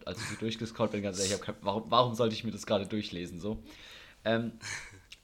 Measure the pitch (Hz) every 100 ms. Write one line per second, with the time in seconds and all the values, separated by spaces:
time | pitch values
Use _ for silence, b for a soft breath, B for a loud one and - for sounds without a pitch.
0 | - 92 107 107 110 113 110 - 107 104
1 | 101 92 95 98 - 101 101 104 110 117
2 | 127 113 117 110 113 101 - 107 98 107
3 | 101 87 87 87 98 113 B B B B
4 | B B 107 113 117 - B B B B
5 | B -